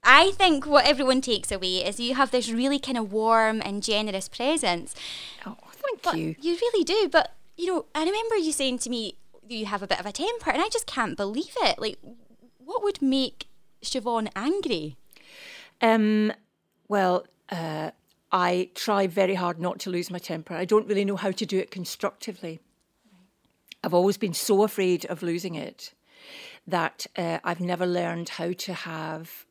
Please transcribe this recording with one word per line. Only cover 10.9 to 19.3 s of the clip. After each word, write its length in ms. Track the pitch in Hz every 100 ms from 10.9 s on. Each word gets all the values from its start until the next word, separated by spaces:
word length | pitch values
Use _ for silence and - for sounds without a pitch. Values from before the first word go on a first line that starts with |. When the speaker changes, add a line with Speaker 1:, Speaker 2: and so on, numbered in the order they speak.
| - 220 -
Speaker 1:
believe 380 | 196 226 370 -
it. 160 | 233 -
Like, 180 | 220 - - 233 - - _ _
what 260 | 262 -
would 180 | 403 392
make 460 | 269 269 262 - - - - _
Siobhan 460 | - 262 226 233 220
angry? 640 | 190 254 403 330 185 151 135 - - - - - - - _
Speaker 2:
Um, 500 | 226 226 214 214 214 - _ _ _ _ _
well, 380 | 202 185 180 - _ -
uh, 420 | 180 165 156 160 - _ _ _
I 380 | 185 180 180 185 -
try 320 | - 202 190
very 280 | 175 185